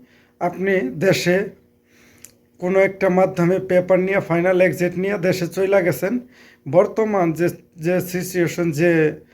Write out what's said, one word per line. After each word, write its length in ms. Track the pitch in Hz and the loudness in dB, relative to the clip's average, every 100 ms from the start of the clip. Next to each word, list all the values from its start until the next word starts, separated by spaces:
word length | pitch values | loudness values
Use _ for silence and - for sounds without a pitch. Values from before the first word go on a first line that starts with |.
| _ _ _ _ | _ _ _ _
আপনি 320 | 175 175 190 190 | -6 -2 -2 0
দেশে 560 | 254 165 190 175 175 180 208 - _ _ _ _ _ _ - _ _ _ | -2 0 0 2 2 0 -2 -10 _ _ _ _ _ _ -20 _ _ _
কোনো 180 | 180 190 | -2 2
একটা 280 | 196 196 196 | 2 2 0
মাধ্যমে 480 | 180 190 - 170 185 | 2 2 2 0 0
পেপার 420 | 185 180 180 185 | 0 0 2 2
নিয়ে 200 | 185 196 | 2 -2
ফাইনাল 380 | - 170 180 185 | -2 0 2 2
একজেট 340 | 180 151 175 175 | 2 2 -2 -2
নিয়ে 180 | 190 202 | -4 -2
দেশে 280 | 175 180 170 | -2 -2 -4
চইলা 340 | 185 190 196 | -2 0 2
গেছেন। 340 | 180 160 180 247 - _ - _ - | 2 -2 -4 -4 -8 _ -20 _ 0
বর্তমান 680 | 156 202 214 220 202 170 | 2 2 0 -2 0 0
যে, 160 | 151 170 - _ - | 0 -2 -4 _ -8
যে 240 | 160 180 | -2 -2
সিচুয়েশন, 640 | 180 180 180 180 165 - 170 | -2 -6 -4 -2 -2 -2 -2
যে 200 | 143 175 165 156 151 - | 2 2 4 2 -2 -14